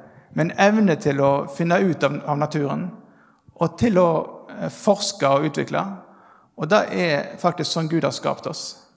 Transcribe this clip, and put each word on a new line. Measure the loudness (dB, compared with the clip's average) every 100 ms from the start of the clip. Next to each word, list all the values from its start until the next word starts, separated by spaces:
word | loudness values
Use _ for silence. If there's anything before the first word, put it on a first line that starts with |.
| -20 -20 _
med | -2 -2
en | 4
evne | 4 6 4 2
til | 0 2
å | 2 2 -2
finne | -4 0 2
ut | 2 2
av, | 0 -2 -4
av | -2
naturen, | -2 -2 -2 -4 -6 -10 -20 _ _ _ -20 -4
og | -4 0
til | 2 4
å, | 4 2 -2 -12 -18
eh, | -10 -10
forske | -2 0 2 0 0 2
og | 2
utvikle. | 2 -2 -2 -2 -4 -10 -18 -20 -20 _ _ -10
Og | 2
det | 2 2
er | -2 0 0 -4 -2
faktisk | -2 -2 -4
sånn | -2 0
Gud | 0
har | 0
skapt | -2 -4 -4 -8
oss. | -8 -12 -14 _